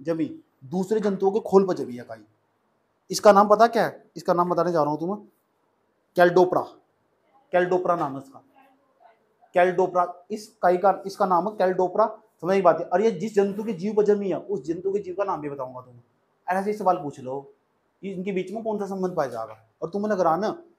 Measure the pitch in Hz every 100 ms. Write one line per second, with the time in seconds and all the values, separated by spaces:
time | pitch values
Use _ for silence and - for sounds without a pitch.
0 | 160 165 151 160 _ _ 131 180 190 220
1 | 202 190 196 214 - 196 185 156 127 120
2 | 117 113 104 _ _ _ _ _ _ _
3 | - 180 214 196 208 208 226 226 156 -
4 | _ 165 - 175 180 170 170 165 147 151
5 | 170 208 - _ _ _ _ _ _ _
6 | _ - 175 175 180 - - - _ _
7 | _ _ _ _ _ 180 180 180 180 170
8 | 147 135 - - _ _ _ _ _ _
9 | _ _ _ _ _ 180 180 175 185 175
10 | 180 - - 214 - _ 180 180 196 190
11 | 190 - 190 175 196 170 185 185 180 202
12 | 214 - _ _ 165 196 175 160 170 180
13 | 226 175 214 196 202 196 220 170 202 214
14 | 202 208 196 156 - 196 147 170 190 196
15 | 185 180 196 156 147 139 127 127 123 120
16 | _ _ _ _ - 185 202 208 185 175
17 | 147 - 127 139 139 _ _ _ _ _
18 | 190 185 190 185 180 220 220 208 196 190
19 | 185 165 135 117 110 - _ - 170 202
20 | 214 196 170 170 208 - -